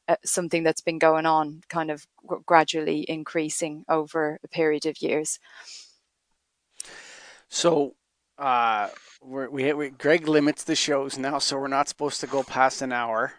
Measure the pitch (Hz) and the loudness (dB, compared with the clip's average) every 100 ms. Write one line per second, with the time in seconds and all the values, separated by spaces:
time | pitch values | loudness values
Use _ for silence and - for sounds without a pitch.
0 | - 170 - - 170 170 160 156 - 165 | -2 -2 0 -2 0 0 2 0 -4 2
1 | 160 160 160 160 151 156 _ 165 156 147 | 4 4 4 2 0 -6 _ -6 -4 -6
2 | - _ - - - 165 156 165 156 151 | -10 _ -10 -10 4 6 6 0 -2 -2
3 | - 160 151 170 156 - 160 151 - 160 | -2 -6 -4 -4 -2 -4 -6 -8 -2 0
4 | 151 165 151 156 - 175 156 151 156 - | 0 -2 -2 -4 -8 0 2 2 -2 -4
5 | 147 151 156 - - - - - - _ | -2 -2 -2 -8 -12 -20 -20 -20 -20 _
6 | _ _ _ _ _ _ _ _ - - | _ _ _ _ _ _ _ _ -18 -18
7 | - - - - _ - 175 160 139 - | -20 -20 -20 -20 _ 0 2 2 0 -4
8 | _ _ _ - 139 123 117 107 101 - | _ _ _ -6 0 2 4 2 -2 -8
9 | - - 131 135 127 139 135 147 143 131 | -20 -20 -12 -8 -8 -2 -2 -2 -6 -2
10 | 143 170 156 151 147 147 - 151 - 139 | 2 2 4 4 4 0 -2 -2 0 0
11 | 139 131 135 143 - 135 135 135 147 - | -2 -6 -4 -2 -2 -4 0 0 0 -2
12 | 147 - 131 135 131 127 131 - 131 123 | -6 -4 -4 -4 -2 2 2 2 -4 -4
13 | 117 110 127 | -2 -2 -2